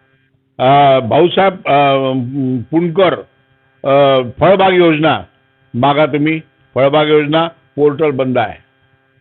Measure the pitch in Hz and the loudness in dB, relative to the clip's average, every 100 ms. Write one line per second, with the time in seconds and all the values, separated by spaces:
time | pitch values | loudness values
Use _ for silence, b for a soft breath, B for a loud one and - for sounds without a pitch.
0 | _ _ _ _ _ - 127 143 139 131 | _ _ _ _ _ -4 2 4 4 2
1 | 117 135 170 - 190 190 - 143 143 135 | 0 0 2 0 -2 -2 -2 0 0 0
2 | 131 131 123 139 131 127 107 160 175 160 | -2 -4 -6 -6 -6 -6 -4 -4 -2 0
3 | 180 120 - _ _ _ _ _ 135 139 | 0 -2 -10 _ _ _ _ _ -2 2
4 | 139 135 120 - 160 190 190 180 170 151 | 2 2 -2 -2 2 2 2 2 2 2
5 | 156 113 87 _ _ _ _ 117 135 143 | 0 -2 -6 _ _ _ _ -4 0 0
6 | 151 143 151 160 156 _ _ 120 139 151 | 0 0 -2 -4 -8 _ _ -2 0 0
7 | 151 151 147 160 165 - _ - 147 139 | 2 0 0 -2 -2 -8 _ -2 0 0
8 | 156 135 131 123 107 82 _ _ _ _ | -2 -2 -2 -2 -4 -8 _ _ _ _
9 | _ _ | _ _